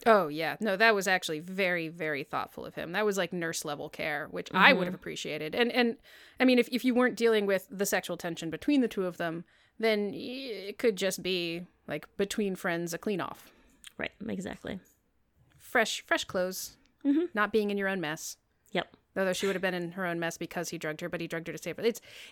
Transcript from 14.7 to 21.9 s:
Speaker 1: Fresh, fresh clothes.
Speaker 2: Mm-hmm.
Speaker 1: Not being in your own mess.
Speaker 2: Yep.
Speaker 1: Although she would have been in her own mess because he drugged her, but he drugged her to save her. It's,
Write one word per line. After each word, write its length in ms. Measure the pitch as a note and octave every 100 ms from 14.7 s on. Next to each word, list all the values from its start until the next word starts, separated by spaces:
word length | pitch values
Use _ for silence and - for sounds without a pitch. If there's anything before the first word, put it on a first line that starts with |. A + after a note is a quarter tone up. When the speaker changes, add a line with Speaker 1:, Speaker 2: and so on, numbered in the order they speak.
| F#3+ - _ _ _ _ _ _ _
Speaker 1:
Fresh, 440 | - B3+ G#3+ - -
fresh 200 | E4 -
clothes. 520 | F#3+ F#3 F#3 - - _ _
Speaker 2:
Mm-hmm. 220 | C#4 C#4+ F4
Speaker 1:
Not 180 | G#3+ G#3
being 200 | A3 G#3
in 60 | G3+
your 80 | G3
own 120 | F#3+
mess. 380 | D#3 D#3+ - - _ _ _
Speaker 2:
Yep. 220 | F3+ - _ _ -
Speaker 1:
Although 160 | F#3+
she 140 | F3+ G3
would 80 | F#3
have 60 |
been 100 | F#3+
in 200 | F3+ F3
her 120 | F3 F#3
own 140 | E3+
mess 180 | E3 -
because 320 | E3+ - -
he 80 | E3
drugged 240 | D#3 D#3
her, 80 | F3
but 100 | E3+
he 40 | E3
drugged 200 | E3 E3
her 60 |
to 40 | D#3
save 200 | F3+ D#3
her. 60 |
It's, 160 | A3